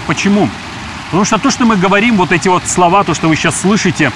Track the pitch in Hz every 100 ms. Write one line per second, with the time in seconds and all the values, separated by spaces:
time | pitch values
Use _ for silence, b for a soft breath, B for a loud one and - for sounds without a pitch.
0 | - - 196 202 117 - - - - -
1 | - 170 208 208 277 - 226 208 185 202
2 | 240 202 180 175 185 180 - 175 170 202
3 | 180 151 160 151 170 - 185 214 185 131
4 | 139